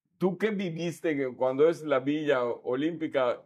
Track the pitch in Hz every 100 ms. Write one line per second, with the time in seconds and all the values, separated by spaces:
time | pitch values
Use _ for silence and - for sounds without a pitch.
0 | _ - 180 180 214 196 190 160 170 147
1 | 170 143 131 123 131 131 156 156 156 135
2 | 131 151 147 131 120 113 - 127 156 165
3 | 151 135 123 110